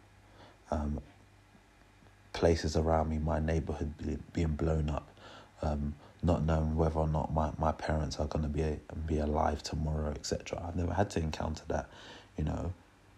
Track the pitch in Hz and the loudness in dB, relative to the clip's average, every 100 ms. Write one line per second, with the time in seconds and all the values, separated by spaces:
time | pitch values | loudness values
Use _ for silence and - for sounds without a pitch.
0 | - - - - - - - 80 73 71 | -20 -20 -20 -20 -20 -20 -4 -2 -2 -4
1 | - - - - - - - - - - | -6 -20 -20 -20 -20 -20 -20 -20 -20 -20
2 | - - - - 85 82 80 80 80 80 | -20 -20 -14 2 4 4 2 2 4 4
3 | 80 78 78 80 78 82 69 78 76 73 | 2 0 0 0 2 0 -2 -4 -4 -4
4 | 76 71 - - 82 73 80 78 76 73 | -4 -6 -4 -2 0 2 2 2 2 -2
5 | - - - - - - 78 76 73 73 | -6 -20 -20 -20 -20 -6 -2 -2 -2 -6
6 | - - 82 80 78 80 78 78 80 78 | -14 -2 2 2 4 2 2 2 2 2
7 | 78 76 - 80 76 - 80 76 - 78 | 2 0 0 0 0 0 0 0 0 0
8 | 71 69 73 78 76 76 78 73 - 82 | 0 -2 -2 0 -2 0 0 -2 -6 -8
9 | 80 78 73 76 78 76 - 78 76 78 | -2 0 2 2 2 0 -4 -2 0 0
10 | 76 76 - - - - 85 92 87 87 | -2 -4 -4 -4 -4 -6 -4 -2 0 2
11 | 101 - 80 - 82 78 - 76 - - | 2 2 -2 -2 -2 -4 -2 -4 -4 -12
12 | - - - - 78 76 82 - - - | -18 -18 -14 -4 -2 0 -4 -6 -12 -20
13 | - | -20